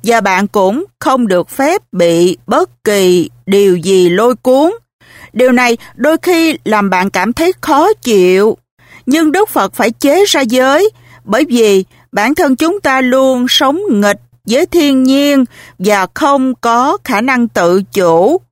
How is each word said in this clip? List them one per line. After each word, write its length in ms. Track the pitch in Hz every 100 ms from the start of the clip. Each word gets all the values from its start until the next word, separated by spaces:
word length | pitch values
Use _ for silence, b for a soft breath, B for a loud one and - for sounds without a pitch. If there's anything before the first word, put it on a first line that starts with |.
và 180 | - 233
bạn 260 | 202 185 202
cũng 380 | 214 190 226 392 _
không 280 | 240 262 226
được 220 | 180 170
phép 320 | - 277 392 _
bị 460 | 185 170 170 175 165 -
bất 360 | 277 370 _
kỳ 460 | - 202 185 180 165 - -
điều 320 | 196 202 180
gì 320 | 170 190 180
lôi 260 | 180 233 240
cuốn. 360 | 254 262 320 466 _ _ B B B
Điều 180 | - 254
này 260 | 247 247 233 B -
đôi 220 | 285 320
khi 360 | - 339 330 294 -
làm 240 | 214 202
bạn 200 | 180 190
cảm 240 | 190 190
thấy 200 | 240 339 370
khó 320 | - 277 349
chịu, 640 | 427 254 208 180 185 214 - _ _ B B -
nhưng 260 | 294 311
Đức 180 | 330 427
Phật 240 | 302 196
phải 180 | - 233
chế 340 | 233 277 320 403
ra 160 | 330
giới, 480 | 262 254 262 285 415 b b b
bởi 220 | - 214 302
vì 360 | 233 220 196 190 b b
bản 240 | - 220 302
thân 200 | 311 262
chúng 240 | 320 403
ta 220 | 302 262
luôn 440 | 254 262 262 254 247
sống 320 | - 277 311 415
nghịch 280 | 208 202 202 _ _ -
với 200 | 247 359
thiên 380 | 349 294 262
nhiên 420 | 262 269 285 277 247 B B B
và 280 | 196 202 185
không 400 | - 294 277 262 247
có 420 | 233 233 269 381
khả 180 | - 208
năng 260 | 254 254 240
tự 340 | - 175 185 190
chủ. 480 | 196 180 165 196 349 _